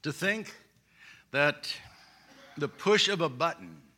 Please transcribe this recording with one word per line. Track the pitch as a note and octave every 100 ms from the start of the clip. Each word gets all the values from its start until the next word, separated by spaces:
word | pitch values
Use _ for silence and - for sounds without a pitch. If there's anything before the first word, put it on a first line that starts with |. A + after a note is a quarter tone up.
To | D3+
think | C#3 F#3 A3 G3+ - _ _ _ _ - - _
that | C3+ D3 D3 - - - - - - - - - -
the | C#3+
push | - F#3+ G#3 -
of | G3
a | D#3+
button | B2 E3 D3+ F2+ D#2+ C#2+